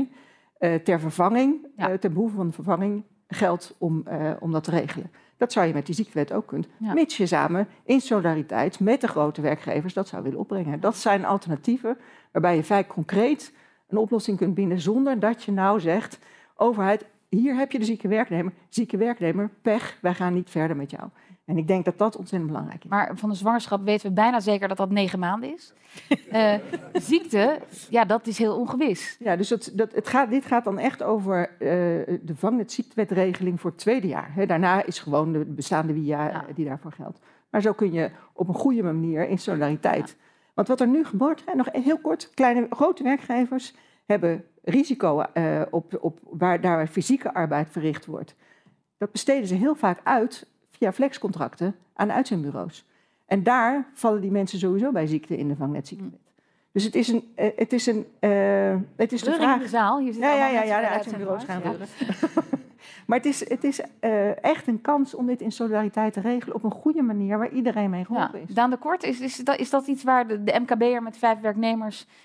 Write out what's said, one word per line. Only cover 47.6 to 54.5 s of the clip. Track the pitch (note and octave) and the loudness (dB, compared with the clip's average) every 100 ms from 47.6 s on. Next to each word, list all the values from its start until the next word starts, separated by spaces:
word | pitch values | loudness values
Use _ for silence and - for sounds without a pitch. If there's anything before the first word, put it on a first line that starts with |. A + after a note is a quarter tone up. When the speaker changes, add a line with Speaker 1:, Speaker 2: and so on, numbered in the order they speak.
| D#3 | -2
Speaker 1:
verricht | F3+ D#3 D3 - | -2 -4 -4 -8
wordt. | - - _ _ _ _ _ _ - | -12 -12 _ _ _ _ _ _ -8
Dat | G#3 | -8
besteden | - - C#4 G3 | -4 0 2 2
ze | F3+ | 0
heel | C4+ D4+ | 2 2
vaak | G3+ F3 | 0 0
uit | - B3+ B3 - - _ _ | 2 2 2 -4 -20 _ _
via | - G#3 | -2 -2
flexcontracten | - C4+ - G3 E3+ C#3+ - F3 - _ | 0 -2 -2 -6 -4 -6 -2 -4 -4 _
aan | - G#3 | -4 0
uitzendbureaus. | - C4+ F#3 C#3+ B2+ F#2 - _ _ _ _ - | 0 0 -2 -4 -6 -8 -10 _ _ _ _ -2
En | G3 | 2
daar | F#3+ B3 A#3 C#4 B3+ | 4 4 4 0 -4
vallen | - A#3 G#3+ | -2 0 2
die | F#3+ | 0
mensen | G3+ F#3+ | 0 0